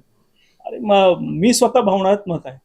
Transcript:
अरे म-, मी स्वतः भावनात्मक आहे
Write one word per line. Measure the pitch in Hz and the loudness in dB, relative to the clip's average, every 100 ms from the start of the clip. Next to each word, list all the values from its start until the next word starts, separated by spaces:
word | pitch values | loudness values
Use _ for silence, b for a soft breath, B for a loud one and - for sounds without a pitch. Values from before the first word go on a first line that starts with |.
| _ _ _ _ _ _ - | _ _ _ _ _ _ -16
अरे | - | -10
म-, | 214 196 190 170 | 0 4 4 2
मी | 156 151 220 | -4 0 0
स्वतः | 233 226 254 | 2 2 2
भावनात्मक | 208 190 190 202 185 165 135 | 0 0 0 -2 -4 -10 -10
आहे | 135 | -20